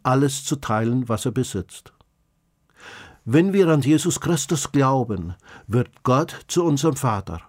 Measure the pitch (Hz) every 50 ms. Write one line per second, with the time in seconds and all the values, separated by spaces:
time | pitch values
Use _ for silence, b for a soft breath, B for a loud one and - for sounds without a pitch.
0 | - 131 131 135 143 139 139 - - - 151 143 - - 110 110 113 117 123 127
1 | 123 117 110 107 - 123 107 131 123 - - 95 87 - - - - - _ _
2 | _ _ _ _ _ _ _ _ _ _ _ _ _ _ B B B B B B
3 | B B B B B 113 120 160 185 196 190 196 185 165 156 147 123 139 156 151
4 | - 175 - - - 170 175 - - - 180 143 - - - 143 135 131 135 131
5 | 120 117 101 90 82 85 87 - B B B B B B 101 123 123 - _ _
6 | - 123 127 139 170 - - - - - - 175 170 165 143 135 147 160 135 -
7 | - 123 107 98 - - 82 85 -